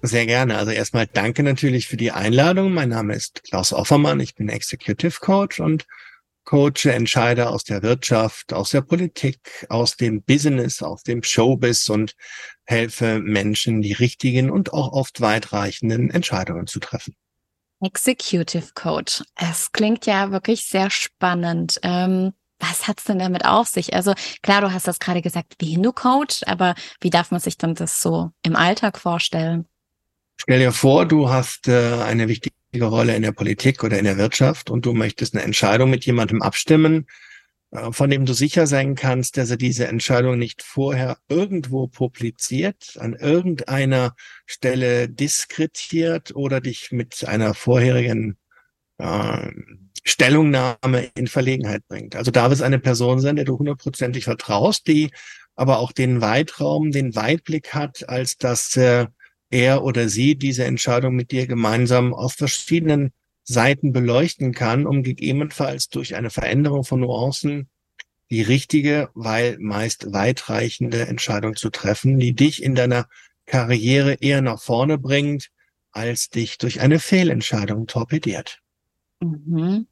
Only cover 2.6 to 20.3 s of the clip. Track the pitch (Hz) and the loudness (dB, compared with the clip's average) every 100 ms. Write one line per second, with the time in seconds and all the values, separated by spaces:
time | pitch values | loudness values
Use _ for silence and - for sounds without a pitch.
2.6 | 196 180 131 113 107 107 - - - 95 | 2 2 0 -2 -2 -4 -8 -14 -6 -2
3.6 | 95 - - 143 147 143 131 - 107 110 | -2 -2 4 4 4 2 -4 -4 -6 -6
4.6 | - - - 107 170 - - 196 202 - | -8 -10 -6 -2 -2 -4 2 2 2 -2
5.6 | 160 156 - - - - _ _ - 143 | 0 0 -2 -20 -20 -20 _ _ 0 4
6.6 | 143 143 147 120 117 - 117 120 120 - | 4 2 2 2 2 2 2 2 0 -2
7.6 | - 104 104 123 - 117 110 - - 80 | -4 -2 0 0 2 2 2 -4 -8 -4
8.6 | 98 143 135 170 180 - 135 131 - - | 0 0 2 0 0 -2 -4 -4 -12 -20
9.6 | - 117 120 - 123 110 - 139 147 135 | -4 0 0 0 0 0 2 2 4 2
10.6 | 123 - 78 98 - 120 - - 117 - | -2 -4 -8 -10 -6 -4 0 4 4 4
11.6 | 120 117 - 107 107 - - - - - | 2 2 0 0 -2 -6 -20 -18 -18 -20
12.6 | - 117 117 - 113 110 104 104 101 104 | -2 0 0 -2 0 0 0 0 0 0
13.6 | - 110 104 101 120 - 131 127 131 196 | 0 0 -2 0 0 0 0 2 2 0
14.6 | 190 156 131 135 113 - 113 110 - 104 | -2 -2 -2 -2 -4 -2 0 0 -2 -4
15.6 | 101 - 113 113 127 175 175 98 92 85 | -4 -2 -2 0 0 0 -2 -4 -4 -6
16.6 | 85 - - - - - _ _ _ _ | -6 -10 -8 -10 -12 -18 _ _ _ _
17.6 | _ _ 190 - - 254 - 180 165 170 | _ _ -6 -2 -2 -2 -2 -2 -2 -6
18.6 | - - 165 156 - - - - 170 160 | -8 -10 -6 -4 -4 -8 -8 -8 -6 -4
19.6 | - - 214 226 - 196 196 | -6 0 0 0 0 0 0